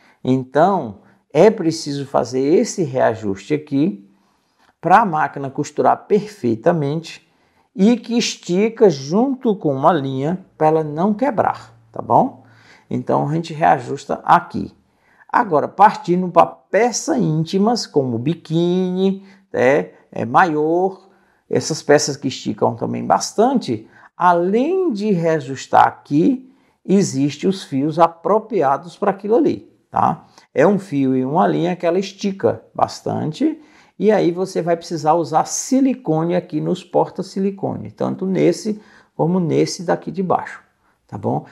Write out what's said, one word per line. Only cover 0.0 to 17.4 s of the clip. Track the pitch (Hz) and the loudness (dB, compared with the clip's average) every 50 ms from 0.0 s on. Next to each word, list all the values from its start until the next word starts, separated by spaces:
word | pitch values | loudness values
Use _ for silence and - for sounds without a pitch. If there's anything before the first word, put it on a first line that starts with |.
| _ _ _ _ - | _ _ _ _ -2
Então, | 127 131 131 127 131 - 147 170 196 196 175 135 107 98 - _ _ _ _ _ _ - | 0 0 0 -2 0 2 4 4 4 2 0 -4 -6 -12 -16 _ _ _ _ _ _ 4
é | 151 190 226 | 6 6 6
preciso | - - 165 160 - - - 147 139 139 135 | 4 2 -2 -4 -4 -4 -6 -8 -8 -8 -8
fazer | - - 139 127 113 127 131 | -2 -2 -2 -2 0 -2 -2
esse | 135 143 165 233 226 - - 208 165 | 2 2 2 2 2 0 -2 -4 -4
reajuste | 131 131 127 120 120 113 104 107 101 98 - - - 151 | -2 0 0 2 2 0 -2 -4 -6 -6 -6 -4 -4 -4
aqui | 147 151 - 139 135 156 202 208 - - _ _ _ _ _ _ _ _ _ _ _ _ _ _ _ | -4 -4 -2 0 0 0 0 -2 -6 -14 _ _ _ _ _ _ _ _ _ _ _ _ _ _ _
pra | - 165 185 220 233 | 2 4 4 4 4
máquina | 185 156 156 143 139 - 143 139 131 | 2 0 -2 -2 -4 -4 -8 -10 -8
costurar | - 151 143 - - - 127 127 123 - - | -6 -6 -8 -4 -2 2 2 2 2 0 0
perfeitamente | - 202 208 208 - - - - 120 113 113 - 165 175 160 143 139 151 165 160 - - - _ _ _ _ _ _ _ _ _ _ _ | 0 0 0 0 -4 -8 -6 -4 -4 -2 0 0 0 0 2 -2 -4 -4 -6 -8 -12 -18 -20 _ _ _ _ _ _ _ _ _ _ _
e | - 190 226 247 | 2 4 4 4
que | 233 - - 226 | 2 -2 -4 -2
estica | 240 - - - - - - 175 190 214 226 226 - 226 190 | -2 -2 -2 -6 -10 -6 -2 0 0 0 0 2 4 4 4
junto | 147 135 135 143 175 214 254 285 254 - - 226 196 | 4 2 -4 -2 0 0 2 0 -2 -2 -2 -2 -2
com | 202 - 151 135 | 0 -2 -2 -2
uma | 131 143 175 | 2 4 4
linha | 185 147 135 135 135 131 139 156 185 190 - _ _ | 4 2 0 -2 -4 -2 -2 -2 -4 -4 -8 _ _
pra | - 156 | 0 2
ela | 156 160 160 156 | 2 2 2 0
não | 147 147 160 185 220 208 | -4 -4 -2 0 0 0
quebrar, | 214 254 285 220 - - - - - - - - _ _ _ | 0 -2 0 0 0 0 0 -2 -6 -12 -20 -20 _ _ _
tá | - - | -14 -10
bom? | 107 110 117 147 226 277 - - - _ _ _ _ - - _ _ | -2 2 4 4 4 2 -4 -12 -20 _ _ _ _ -20 -20 _ _
Então, | _ 120 127 127 - 127 139 147 | _ -8 -6 -2 -2 0 0 0
a | 143 156 | -2 -2
gente | 170 165 165 156 | -4 -4 -6 -4
reajusta | 147 185 175 160 135 120 127 135 139 - - 160 - - | 0 2 2 2 2 -2 -6 -10 -10 -8 -8 -8 -6 2
aqui. | - 165 165 - - - 95 80 - - _ _ _ _ _ _ _ _ _ _ - - | 2 2 2 2 -2 -6 -8 -8 -8 -12 _ _ _ _ _ _ _ _ _ _ -2 -2
Agora, | - 240 196 156 139 127 | -2 0 2 0 0 0
partindo | 135 - - 226 214 - - - 165 175 180 185 | -2 2 4 4 4 4 0 -2 -2 0 0 -2
pra | 175 160 170 165 | 2 2 2 2
peça | - - - _ _ - 214 240 240 - - - 285 320 | 2 -2 -10 _ _ 0 2 2 2 0 -4 -4 -2 0
íntimas, | 247 180 160 151 160 | 0 0 0 0 0